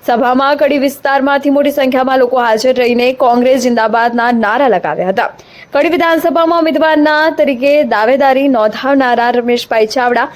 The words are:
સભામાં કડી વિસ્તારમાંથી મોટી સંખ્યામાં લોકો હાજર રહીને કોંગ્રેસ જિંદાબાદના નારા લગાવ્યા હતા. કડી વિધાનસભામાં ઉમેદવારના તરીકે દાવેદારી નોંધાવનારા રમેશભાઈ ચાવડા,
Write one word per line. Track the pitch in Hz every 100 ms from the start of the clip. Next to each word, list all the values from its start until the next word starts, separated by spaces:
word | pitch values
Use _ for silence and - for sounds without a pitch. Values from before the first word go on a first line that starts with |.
| -
સભામાં | 240 247 254 269 294
કડી | 294 285
વિસ્તારમાંથી | 269 254 285 277 269 277 285
મોટી | 277 285
સંખ્યામાં | 285 269 254 262 262
લોકો | 247 254
હાજર | 240 220 254
રહીને | 247 247 240 247
કોંગ્રેસ | 262 254 240 247 262
જિંદાબાદના | 240 233 220 233 233 240 233
નારા | 240 208 226 277
લગાવ્યા | 190 170 151 180
હતા. | 196 214 - - - -
કડી | 277 330
વિધાનસભામાં | 320 330 330 339 320 330 339
ઉમેદવારના | 320 294 311 311 302 302 320
તરીકે | 311 294 254 269 294
દાવેદારી | 269 220 220 269 277 262 277
નોંધાવનારા | 247 214 214 262 277 254 240 240
રમેશભાઈ | 240 233 240 - 233 214
ચાવડા, | 262 247 240 262